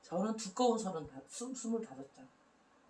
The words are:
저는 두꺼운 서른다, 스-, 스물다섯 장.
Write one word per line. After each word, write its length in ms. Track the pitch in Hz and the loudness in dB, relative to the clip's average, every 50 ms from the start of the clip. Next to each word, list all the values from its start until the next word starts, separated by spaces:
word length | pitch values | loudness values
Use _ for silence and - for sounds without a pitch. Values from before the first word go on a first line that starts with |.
| _ | _
저는 320 | - 165 175 190 220 220 220 | -2 0 2 2 2 0 -2
두꺼운 400 | 220 190 - - 151 160 220 226 | -4 -8 0 4 6 6 6 6
서른다, 400 | - 190 170 160 151 - 135 135 - - | 4 0 -2 -2 -4 -6 -10 -14 -14 -12
스-, 260 | - - 233 254 262 | -10 -8 -6 -6 -6
스물다섯 600 | - - 226 226 226 226 - 269 262 269 - - | -6 -2 0 0 0 -2 -4 -8 -12 -12 -14 -14
장. 120 | - 262 262 - _ _ - _ _ _ _ - - _ - | -20 -20 -20 -20 _ _ -20 _ _ _ _ -20 -20 _ -20